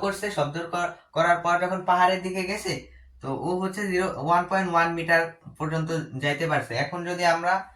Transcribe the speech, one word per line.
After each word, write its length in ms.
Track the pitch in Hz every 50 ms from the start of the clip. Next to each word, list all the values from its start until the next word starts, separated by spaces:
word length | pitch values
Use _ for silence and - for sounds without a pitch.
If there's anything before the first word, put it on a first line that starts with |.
করছে, 240 | 196 196 196 - 208 202 190 156
শব্দ 180 | 143 143 147 170 170 170
কর-, 220 | 175 175 175 170 - - _ _ -
করার 220 | 156 170 175 175 170 170
পর 100 | 170 175 175 180
যখন 160 | 180 185 180 180 190
পাহাড়ের 320 | 180 185 202 190 185 180 185
দিকে 160 | 185 185 190 180 190
গেছে, 220 | 208 208 - 370 - - - - - - - - - -
তো 60 | - 135 131 - -
ও 20 | 175 180 185
হচ্ছে 200 | 190 190 185 202 208 190
জিরো, 160 | 180 180 190 190 - - 143
ওয়ান 160 | 160 175 175 180 -
পয়েন্ট 180 | 196 190 190 175 170
ওয়ান 140 | 170 170 165 170 170
মিটার 240 | 165 165 170 165 - 247 - - - - - -
পর্যন্ত 300 | 156 156 160 160 156 165 165 156 139 - 135 131 143
যাইতে 200 | 147 143 143 170 156
পারছে। 200 | 151 135 120 - 113 127 143
এখন 140 | - 180 175 170 175
যদি 140 | 175 175 175 170 165
আমরা 200 | 175 170 180 185 190 - - -